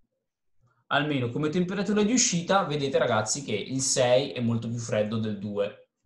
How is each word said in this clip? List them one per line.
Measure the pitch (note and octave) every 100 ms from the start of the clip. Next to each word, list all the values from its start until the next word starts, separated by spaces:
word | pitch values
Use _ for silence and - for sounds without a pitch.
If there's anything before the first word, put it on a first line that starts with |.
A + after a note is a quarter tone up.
| _ _ _ _ _ _ _ _ -
Almeno | C#3 D3 C#3 A#2+
come | C3+ D3+
temperatura | F3+ F3 G3+ G3+ G#3
di | G#3
uscita, | B3 - F3 - F#3+
vedete | E3 D3 C#3 C3+
ragazzi | B2+ A2 G#2+ -
che | -
il | G#2 - C3
sei | C3 - B2 B2+ C#3+
è | -
molto | A#2 A2+ A#2
più | A#2+
freddo | A2+ A2 G#2+ A2+
del | A2 G2+
due. | G#2+ G2+ G2+ - - _